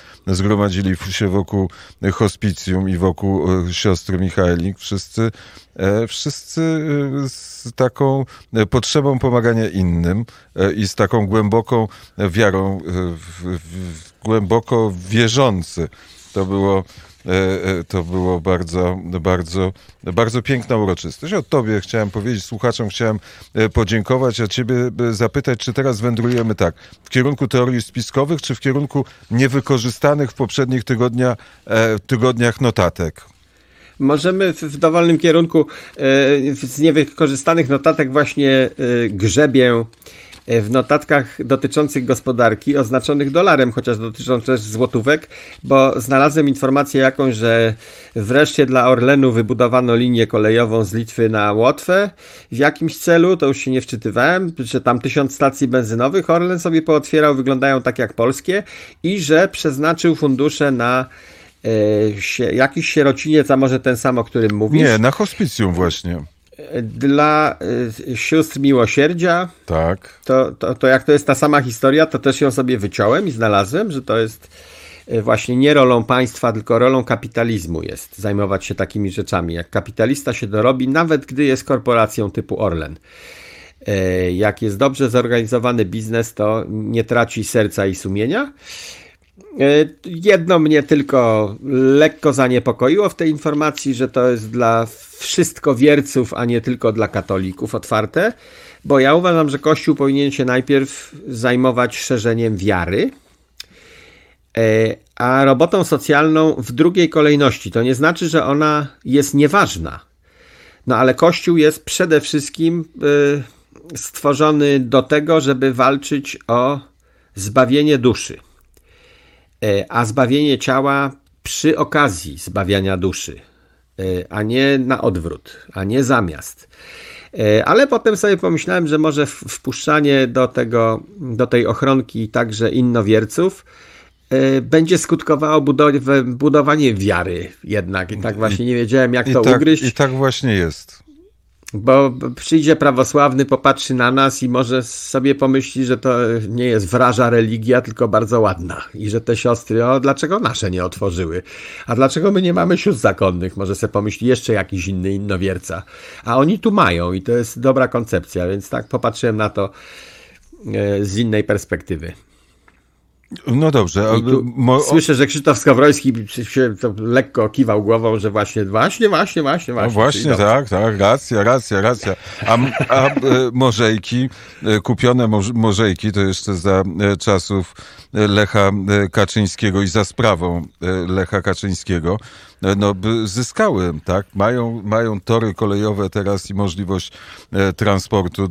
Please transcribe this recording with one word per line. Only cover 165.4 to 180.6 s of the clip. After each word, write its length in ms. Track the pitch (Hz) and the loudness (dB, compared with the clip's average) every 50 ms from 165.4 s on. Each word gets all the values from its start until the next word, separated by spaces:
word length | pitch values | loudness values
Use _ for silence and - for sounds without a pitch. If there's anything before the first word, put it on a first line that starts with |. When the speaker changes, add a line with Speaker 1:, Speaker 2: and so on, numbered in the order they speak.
| 139 160 135 - | 0 0 0 2
Speaker 2:
Skowroński 540 | - 147 127 120 143 151 143 147 - 131 113 113 107 | 4 4 4 6 6 6 4 4 0 -2 -2 -2 -6
się, 180 | - - 127 113 | -10 -10 -10 -10
się 300 | - - 135 127 120 104 - | -4 0 0 0 0 0 -2
to 140 | - 117 95 107 | -4 -6 -4 -4
lekko 500 | 107 117 120 131 131 - - 123 107 104 | -4 0 2 2 0 0 0 -2 0 0
kiwał 340 | - 135 131 113 104 107 101 | 0 0 2 2 2 2 2
głową, 360 | 104 113 113 113 113 113 107 | 2 2 2 2 0 0 0
że 120 | 95 107 | -2 -2
właśnie, 340 | 98 110 104 - - 110 104 | -2 -2 -2 -2 -2 -4 -4
właśnie, 440 | 95 101 110 127 196 - - 233 208 | -2 0 0 0 0 0 0 0 2
właśnie, 340 | 185 156 202 - - 170 147 | 2 0 -2 -2 -2 -2 -2
właśnie, 320 | 139 151 175 - - 123 | -2 -2 -4 -4 -6 -4
Speaker 1:
No 60 | 117 | -2
Speaker 2:
właśnie, 140 | 107 120 110 | -2 0 2
Speaker 1:
właśnie, 260 | 104 113 143 135 101 | 2 2 2 2 0
Speaker 2:
czyli 100 | 120 151 | 0 0
dobrze. 140 | 123 95 101 | 2 2 4
Speaker 1:
tak, 240 | 104 117 139 139 110 | 4 4 2 0 0
tak, 320 | 101 92 107 113 107 98 | 0 0 0 0 2 2
racja, 420 | 98 104 120 139 - - 120 107 101 | 4 4 4 2 0 -2 -2 0 2
racja, 380 | 117 131 135 - - 107 98 | 2 2 0 0 -2 -2 0
racja. 360 | 101 117 123 104 - 98 92 - - - - - - | 0 0 0 -2 -4 -6 -6 -6 -10 -16 -14 -8 0
A 80 | - 113 | 2 2
m-, 180 | 120 127 135 - - 131 - | 2 2 0 -2 -2 -2 2
a, 180 | 123 135 135 | 2 4 4
e, 80 | 139 139 135 127 135 123 127 131 120 120 | 2 2 0 2 2 2 2 2 0 0
Morzejki, 760 | 127 131 127 107 104 120 110 110 107 - - 120 123 131 127 - - - - - - - | 2 2 2 2 2 2 2 0 0 -4 -4 -4 -2 -2 -4 -6 -10 -20 -20 -18 -8 -2
e, 180 | 110 107 107 | 0 0 0
kupione 480 | - - 117 - 127 123 123 127 120 107 | 0 0 -2 2 2 2 4 4 2 2
morz-, 260 | 107 104 95 110 120 | 2 0 0 0 0
Morzejki, 580 | 117 113 110 98 95 113 101 92 - - 107 90 | 0 2 2 2 2 2 0 0 0 -4 -4 -2
to 80 | 101 | 0
jeszcze 340 | 98 95 92 - - - 98 | 0 0 -2 -4 -4 -6 -6
za, 280 | 87 82 101 95 95 95 95 80 90 | -2 0 0 2 2 0 -2 -2 -2
e, 160 | 104 101 101 | 0 0 0
czasów, 580 | - - 113 101 92 - - 101 95 87 - - - - - - - - _ - | 0 0 0 0 0 0 -2 -4 -4 -4 -6 -10 -20 -20 -20 -20 -20 -20 _ -2
e, 140 | 104 107 101 | 0 2 2
Lecha, 420 | 101 104 104 98 - 107 98 98 98 101 95 101 104 101 101 | 4 2 2 2 2 2 2 2 2 0 0 0 2 2 0
e, 40 | 90 | 0
Kaczyńskiego 760 | - 113 101 - - 113 104 92 - - 113 104 92 98 101 | 0 0 0 0 2 0 0 0 -2 -2 -2 0 0 0 0
i 40 | |
za 180 | 92 - 110 95 | 0 0 0 -2
sprawą, 580 | - - - 117 110 98 80 87 90 87 87 | -2 -2 0 2 2 2 2 0 -2 -4 -4